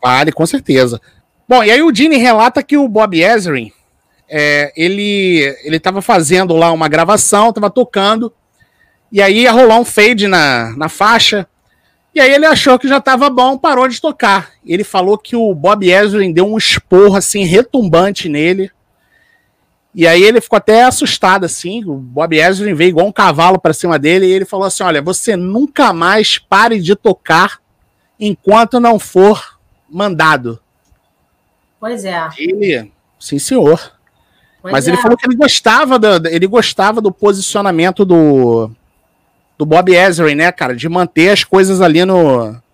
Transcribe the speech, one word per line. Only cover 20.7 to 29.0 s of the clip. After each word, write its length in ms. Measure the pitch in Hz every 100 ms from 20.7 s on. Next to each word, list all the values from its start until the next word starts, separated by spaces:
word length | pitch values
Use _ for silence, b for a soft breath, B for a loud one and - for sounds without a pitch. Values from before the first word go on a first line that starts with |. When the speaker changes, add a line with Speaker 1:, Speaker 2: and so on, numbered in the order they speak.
| 220
Speaker 1:
assustado, 640 | 254 - - - 190 196 170
assim, 380 | - 175 220 196
o 100 | 139
Bob 420 | 127 127 165 156
Ezrin 380 | 170 196 208 151
veio 140 | 180
igual 180 | 165 190
um 40 |
cavalo 480 | - 190 147 170 190
pra 140 | 160
cima 240 | 156 175 156
dele, 300 | 143 185 185
e 40 |
ele 140 | 190 185
falou 200 | 196 196
assim, 180 | -
"Olha, 180 | 185 151
você 340 | 156 185 - 190
nunca 560 | 180 214 277 - 247
mais 460 | 165 175 214 - -
pare 420 | - 190 233 220
de 160 | 165 202
tocar 640 | - - - 165 196 - _ _ _ _ _ _
enquanto 600 | 208 185 - 214 226 247
não 200 | 240
for 600 | 220